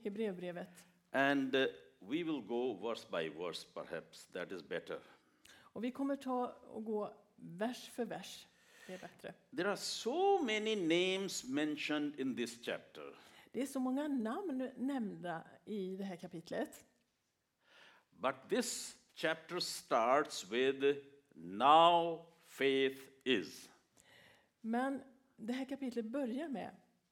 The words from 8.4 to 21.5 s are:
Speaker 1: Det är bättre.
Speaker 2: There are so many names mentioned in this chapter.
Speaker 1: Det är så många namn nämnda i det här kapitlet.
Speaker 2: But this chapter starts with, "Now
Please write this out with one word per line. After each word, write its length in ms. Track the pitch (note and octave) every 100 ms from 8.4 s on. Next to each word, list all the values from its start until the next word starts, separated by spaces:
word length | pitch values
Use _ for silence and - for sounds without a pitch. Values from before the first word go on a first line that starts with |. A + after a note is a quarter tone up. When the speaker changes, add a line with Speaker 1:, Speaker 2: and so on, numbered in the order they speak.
| - _ _ - -
Speaker 1:
Det 80 |
är 40 | F#3
bättre. 360 | F3 - E3+ - _ -
Speaker 2:
There 120 | F#3+
are 80 | F#3
so 680 | - - A3+ D#4 G4 G4
many 340 | B3+ G#3+ G#3+ G#3+
names 680 | D#3+ F3 F#3 F#3+ F#3+ -
mentioned 760 | B2 C#3 D3+ D3 - D3+ D3 C#3+
in 160 | C3 A2+
this 280 | A#2 -
chapter. 540 | - E2 - D#2+ C#2+ - - - -
Speaker 1:
Det 100 | -
är 40 | C4+
så 140 | C4+
många 280 | B3+ C4 D4+
namn 640 | C#4 A3 D4+ G4 B3+ B3+ -
nämnda 680 | C4 C4+ G#3 E3 F3 E3 - -
i 320 | - G#3 F#3 F#3+
det 80 |
här 120 | G3 F3
kapitlet. 680 | - E3 - F3 D4+ - - _ _ _ _ _ _ _ _ - - - _ -
Speaker 2:
But 280 | B2 C3 -
this 480 | A3+ - - - - _
chapter 460 | - D#3+ D#3+ - F3
starts 880 | - - - B2 A2+ C#3 D3 - F#2
with, 480 | A#2 C3 C3+ C#3 C#3+ - - _
"Now 920 | - E2+